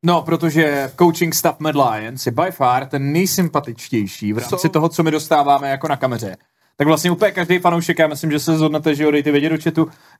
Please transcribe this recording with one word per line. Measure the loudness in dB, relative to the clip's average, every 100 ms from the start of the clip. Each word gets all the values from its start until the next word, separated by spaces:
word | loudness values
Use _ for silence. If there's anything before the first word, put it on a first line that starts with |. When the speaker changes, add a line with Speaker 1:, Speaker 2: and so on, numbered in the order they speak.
| 2
Speaker 1:
No, | 0
protože | 0 -2 0 2 2 0 -4 4
coaching | 4 4 -2 0
staff | -2 -2
Mad | -2 0
Lions | 0 0 -8 -6 -4
je |
by | -2 -4
far | 0 0 0 -2
ten | -4 -2
nejsympatičtější | 0 0 0 0 -2 -4 -14 -4 -4 -4 -6 -4
v | -4
rámci | -4 -2
Speaker 2:
Jsou- | 0
Speaker 1:
toho, | 2 0
co | 0
my | 0
dostáváme | 0 0 0 4 2 0
jako | -4 -4
na | -2
kameře. | -2 -4 -8 -12 _ _ _ _
Tak | 2
vlastně | 2 2
úplně | 2 0
každý | 0 0 2
fanoušek, | 2 0 -2 2
já | 0
myslím, | 0 -2
že | -2
se | 0 2
zhodnete, | 2 0 0 2
že |
jo, | 2
dejte | 2 2
vědět | 2 2
do | -2
chatu, | -2 0 -2 -4 _ _